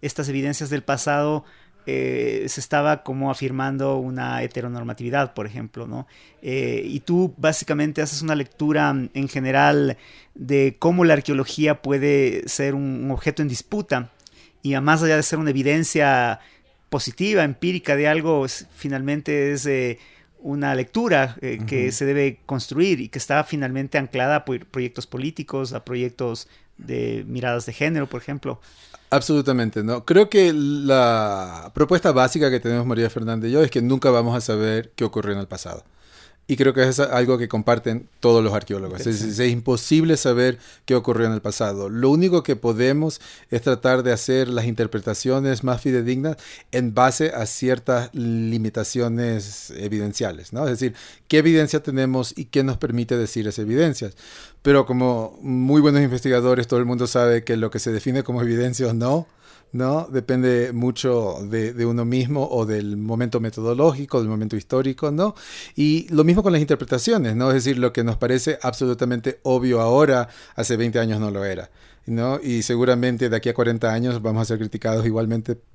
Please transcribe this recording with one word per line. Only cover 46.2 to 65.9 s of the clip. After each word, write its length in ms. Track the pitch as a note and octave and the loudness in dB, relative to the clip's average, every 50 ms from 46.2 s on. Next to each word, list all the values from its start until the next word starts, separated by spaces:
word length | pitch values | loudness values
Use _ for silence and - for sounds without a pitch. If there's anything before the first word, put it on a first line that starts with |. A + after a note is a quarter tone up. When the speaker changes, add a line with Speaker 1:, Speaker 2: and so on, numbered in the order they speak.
| C3+ D#3 D#3 - - - - - - _ | -2 -4 -6 -6 -12 -20 -20 -20 -20 _
Speaker 2:
en 240 | - B2 B2+ A#2+ G#2+ | -4 -2 -2 0 2
base 360 | A2+ B2 C3 B2+ - D#3 D#3+ | 4 4 4 4 2 -2 -2
a 160 | - A#2+ A2+ | -2 -4 -6
ciertas 640 | G#2+ - - - B2+ B2+ B2 - - B2+ B2 A#2+ B2 - | -6 -6 -2 0 0 0 0 0 0 0 0 0 -4 -6
limitaciones 1600 | D#3 A#2+ A#2 A#2 A2+ A2+ A2+ A2+ A#2 A2 A2 - - G#2+ - - B2+ A#2+ A#2 A2+ A#2 A#2+ A#2 A2+ A2 G2 G2+ G2+ - - - | -6 -4 -2 -2 -2 -2 0 -2 -2 -2 -2 -2 -4 -6 -4 -2 -2 -2 0 0 -2 -2 -2 -2 -2 -4 -8 -12 -14 -16 -16
evidenciales, 840 | - C2 G2 G#2 G#2 G#2+ G#2 G#2 G2 - A#2 G2+ F2 D#2 E2 - - | -12 -8 -6 -4 -4 -2 -4 -4 -4 -4 -4 -6 -6 -8 -14 -12 -8
¿no? 160 | A#2 D3 D3 | -4 -2 -2
Es 100 | B2 A2 | -2 -2
decir, 160 | C3 B2 A2 - - - - _ _ | -2 -4 -4 -6 -18 -20 -20 _ _
¿qué 120 | _ - D3+ | _ 4 4
evidencia 440 | D3+ E3 E3 D#3+ D3+ C#3+ - D3+ - | 6 6 6 6 4 4 0 -2 -2
tenemos 500 | - C3+ C3 C3 C3 C3 C3 B2 A#2 - - | -2 -2 -2 0 0 0 -2 -2 -4 -8 -10
y 60 | D3+ | -12
qué 180 | - - C#3 C3+ | -2 0 0 0
nos 140 | C3+ B2+ | 0 -2
permite 400 | A#2 - A2+ A#2 A#2+ A#2+ A2+ C3 | -2 -4 -2 -2 -2 -2 -2 -2
decir 320 | A#2+ A2+ G2+ - A#2 G#2+ G#2+ | -2 -2 -2 -4 -4 -6 -6
esas 160 | G2+ - G#2+ | -6 -6 -4
evidencias? 520 | G#2 A2+ C3+ E3 E3 C3+ - B2 G2+ - _ - - - - - - - - _ | -2 2 2 2 2 2 -2 -8 -12 -12 _ -20 -20 -20 -20 -20 -20 -20 -4 _
Pero 240 | C#3+ C#3+ C#3 B2+ | 4 6 6 4
como 500 | - B2+ B2 B2+ B2+ B2 A#2 A2+ A2 - - - | 4 0 0 2 2 2 0 -2 -6 -10 -12 -6
muy 380 | C3+ B2+ B2+ B2+ C3 C#3+ D3+ | -4 -2 0 2 4 6 6
buenos 200 | D3 D3+ C#3+ C#3+ | 6 6 6 4
investigadores, 680 | C#3+ C3+ B2 B2 - C3+ B2+ B2 A#2+ B2+ B2+ B2 A#2+ A#2 | 4 2 0 0 0 2 2 4 4 4 4 2 2 2
todo 100 | - A#2+ | 2 2
el 80 | B2 | 2
mundo 220 | A#2+ B2 A#2+ B2 A#2+ | 2 0 0 -2 0
sabe 340 | - B2+ A#2+ A#2+ A#2+ A#2 A2+ | 2 4 4 6 4 2 2
que 140 | - A#2+ | 0 -2
lo 160 | A2+ A2 A2 - | 0 0 -2 -2
que 80 | A2 | -4
se 100 | - A#2+ | -4 -2
define 320 | A2+ G#2+ - C3+ B2+ C3+ C3 | -4 -2 -2 -2 -2 -2 -2
como 180 | - B2 B2 | -2 -2 -2
evidencia 460 | A#2 A#2 A#2 A#2 B2 B2+ B2 - C3 | 0 0 0 0 0 -2 -2 -2 -2
o 80 | A#2+ A#2 | 0 0
no, 320 | A2+ A#2 B2 C#3 E3 E3 _ _ _ _ - - - _ _ - | 0 0 0 0 0 -2 _ _ _ _ -20 -20 -20 _ _ -4
¿no? 360 | B2 B2+ C3 C#3+ D#3 E3 - | -2 0 0 0 0 -2 -2
Depende 600 | C3 C3 A#2 - B2+ B2+ B2+ B2+ B2 A#2+ A#2+ B2+ B2 | -4 -4 -2 0 0 2 2 4 4 2 2 0 -2
mucho 680 | A#2+ A#2+ B2+ A#2+ - - C3 B2 A#2+ A2+ G2+ F2 - G2+ G2+ | -2 0 0 -2 0 0 0 0 2 0 -2 -4 -6 -8 -4
de, 220 | G#2+ A2+ A2 A2 B2 | -2 -2 -2 -2 -2
de 140 | A#2+ A#2 | -2 -2
uno 180 | A#2 A#2 A#2+ A#2 | 0 0 0 0
mismo 440 | A#2 A#2+ B2+ B2+ A#2+ D3 C#3+ C3+ D3+ | 0 0 0 0 0 -2 -2 -2 -2
o 140 | - B2 A2+ | -2 -2 -2
del 320 | G#2+ A2 G#2 G#2 G#2 G#2 | 0 -2 -4 -2 -4 -6
momento 440 | G2+ G#2+ G#2+ A2+ A2+ B2 A#2+ A2+ B2 | -6 -4 -4 -2 -2 -2 -2 -2 -2
metodológico, 800 | A2+ A2+ G#2+ - A2 A#2 A#2+ B2 C#3+ E3 C#3+ C3+ C#3+ C3+ - C3 | -4 -4 -6 -4 -4 -2 0 4 4 2 2 2 -8 -4 -2 -2
del 80 | A#2 A2 | -2 0
momento 280 | A2 G#2+ A2 G#2+ A2 | -2 -4 -4 -4 -6
histórico, 540 | G#2+ G2 _ - C3 C3 C3+ C3 - - D3+ | -6 -6 _ -2 -2 0 -2 -4 -2 -4 -2
¿no? 240 | D3 D3+ F#3 G#3+ G#3 - - - - - - - - | 0 0 0 -2 -2 -6 -16 -18 -18 -18 -18 -16 -4
Y 320 | - D3 D3+ | 0 2 2